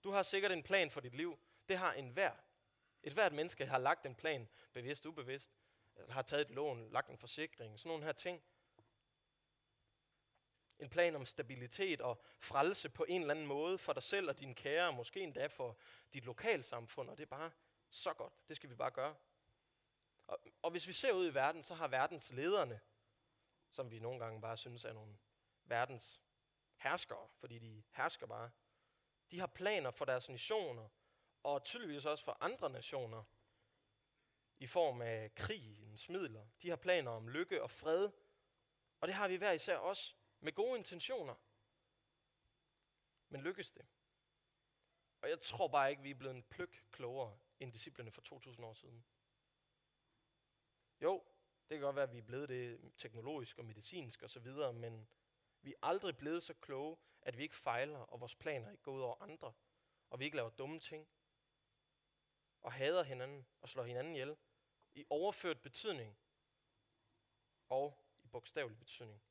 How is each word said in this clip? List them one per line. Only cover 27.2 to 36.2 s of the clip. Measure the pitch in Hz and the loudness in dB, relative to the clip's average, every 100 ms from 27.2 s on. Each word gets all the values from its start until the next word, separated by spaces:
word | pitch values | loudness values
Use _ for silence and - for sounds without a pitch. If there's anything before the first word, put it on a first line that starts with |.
| 277 | -10
fordi | _ 123 117 | _ -14 -12
de | 113 107 - | -14 -16 -14
hersker | - 131 - 117 | 0 0 0 -8
bare, | 113 117 - _ _ _ _ _ _ _ | -8 -10 -12 _ _ _ _ _ _ _
de | 175 | -4
har | 180 | -4
planer | - 190 208 131 | 0 2 4 2
for | - | 0
deres | 135 127 123 | 2 2 2
nationer, | 123 - 220 170 117 110 _ _ _ _ _ | -6 2 2 2 -4 -10 _ _ _ _ _
og | 143 143 | 2 2
tydeligvis | - 240 208 143 | 2 -6 -4 -2
også | 143 151 | 0 0
for | - - | 0 0
andre | 170 254 156 | 0 2 -2
nationer, | 127 - 139 117 113 110 _ _ _ _ _ _ _ _ _ _ _ _ _ | -2 -4 -2 -2 -6 -12 _ _ _ _ _ _ _ _ _ _ _ _ _
i | 127 | 0
form | 180 160 120 | 6 6 4
af | 117 113 107 | -2 -2 -4
krigens | - 110 214 113 104 107 107 - | -4 -4 -4 -8 -16 -16 -16 -6
midler. | 180 | -4